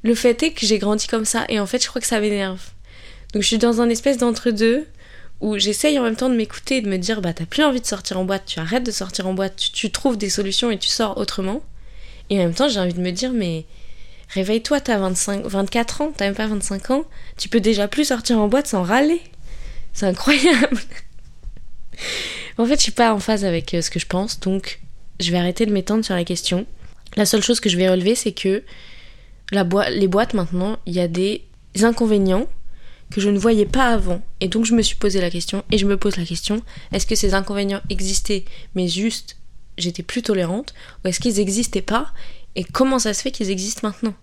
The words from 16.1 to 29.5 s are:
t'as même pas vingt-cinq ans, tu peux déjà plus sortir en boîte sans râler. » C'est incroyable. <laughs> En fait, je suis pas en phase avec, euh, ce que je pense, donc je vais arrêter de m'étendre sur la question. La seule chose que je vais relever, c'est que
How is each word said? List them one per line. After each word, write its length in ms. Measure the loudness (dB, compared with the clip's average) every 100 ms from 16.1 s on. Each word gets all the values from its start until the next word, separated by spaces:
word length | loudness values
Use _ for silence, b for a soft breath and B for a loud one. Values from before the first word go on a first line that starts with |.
| 0
t'as 100 | -2
même 100 | 0
pas 120 | -2
vingt-cinq 420 | -2 -2 -4 0
ans, 140 | 0 0 B B -8
tu 120 | 0
peux 100 | 2
déjà 300 | 4 2 2
plus 160 | 2 2
sortir 340 | 0 2 4
en 80 | 4
boîte 200 | 4 2
sans 160 | -2
râler. » 380 | 2 4 4 2 -4 -14 B B B B B
C'est 120 | 0 0
incroyable. 720 | 2 2 6 6 6 4 2
<laughs> 60 | -4 -10 -10 -12 -14 -12 -12 -10 -8 -6 -6 B B B B B B 0
En 60 | 2
fait, 80 | 4
je 80 |
suis 80 | 2
pas 200 | 4 4
en 80 | 4
phase 240 | 2 0
avec, 300 | 2 0 0
euh, 80 | -2
ce 80 | 0
que 100 | -4
je 60 | -2
pense, 340 | -2 -2 -2
donc 400 | -2 -2 -4 -10 -12 -12 -14 -4
je 120 | 0
vais 80 | 2
arrêter 260 | 0 2 2
de 80 |
m'étendre 320 | 2 2 0 2
sur 80 |
la 100 | -2
question. 440 | 0 -2 0 -2 -2 -10 b b -6 2
La 100 | 4
seule 160 | 4
chose 180 | 4 2
que 100 | 2
je 80 | 4
vais 120 | 4
relever, 240 | 4 4
c'est 200 | 2 0
que 280 | -2 0 0 -4 B B B B B B B -4